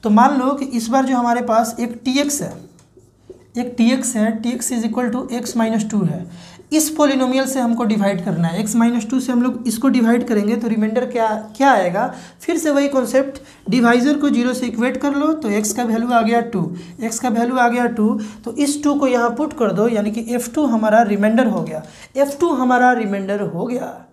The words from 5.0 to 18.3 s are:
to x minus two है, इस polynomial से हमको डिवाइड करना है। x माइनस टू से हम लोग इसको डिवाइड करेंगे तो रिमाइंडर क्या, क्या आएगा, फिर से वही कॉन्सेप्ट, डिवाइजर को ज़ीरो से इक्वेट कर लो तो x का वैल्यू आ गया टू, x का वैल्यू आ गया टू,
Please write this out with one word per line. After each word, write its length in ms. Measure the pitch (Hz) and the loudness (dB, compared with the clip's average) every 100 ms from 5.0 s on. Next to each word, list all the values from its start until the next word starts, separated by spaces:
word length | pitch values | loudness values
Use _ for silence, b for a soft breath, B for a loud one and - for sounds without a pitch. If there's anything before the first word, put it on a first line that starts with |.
| 247 | -2
to 100 | 240 - | -4 -6
x 220 | 233 240 233 | -8 -6 -2
minus 280 | 226 226 214 | 0 0 -2
two 160 | 208 170 | 0 -2
है, 180 | - - B B B - | -4 -10 B B B -2
इस 160 | 311 302 - | -2 0 2
polynomial 500 | 294 262 254 262 269 | 2 2 0 0 0
से 140 | 269 | -2
हमको 240 | 240 233 | 0 0
डिवाइड 400 | 226 214 202 190 | 0 2 0 0
करना 240 | - 165 170 | -4 -2 -2
है। 160 | 175 | -2
x 100 | 214 240 | -2 2
माइनस 300 | 233 240 208 | 2 0 -2
टू 100 | 262 | -2
से 120 | - | 0
हम 100 | 240 | 0
लोग 220 | 247 - 254 | 0 -2 -4
इसको 200 | 220 277 | 0 2
डिवाइड 380 | 254 226 240 - | 2 4 2 2
करेंगे 280 | 214 202 233 | 0 0 -2
तो 120 | 233 | -2
रिमाइंडर 360 | 214 214 226 247 | 0 0 0 -2
क्या, 220 | 240 226 214 - - | -2 -2 -2 -8 2
क्या 140 | 277 | 4
आएगा, 360 | 233 175 180 247 B B B | 4 2 0 -4 B B B
फिर 180 | - 330 | -4 -2
से 120 | 311 | 0
वही 180 | 277 285 | 2 2
कॉन्सेप्ट, 520 | 277 226 262 277 - B B - | 0 0 0 0 -8 B B -2
डिवाइजर 480 | 240 233 247 254 294 | 4 6 6 4 2
को 120 | 294 | 2
ज़ीरो 240 | 233 240 | 2 0
से 120 | 247 247 | -2 -4
इक्वेट 300 | 214 247 - | -2 -2 0
कर 180 | 285 | -2
लो 180 | 285 302 | 0 0
तो 160 | 320 220 | 0 -2
x 200 | 202 208 | -2 -2
का 120 | - | -4
वैल्यू 260 | 226 226 240 | -2 -2 2
आ 100 | 240 | 2
गया 180 | 220 233 | 4 2
टू, 200 | 233 190 160 B B B | 0 -4 -4 B B B
x 160 | 220 226 | -8 -4
का 100 | 254 | -2
वैल्यू 260 | 226 240 254 | 0 0 2
आ 120 | 240 | 2
गया 180 | 240 240 | 2 -2
टू, 200 | - 214 254 B | 0 0 0 B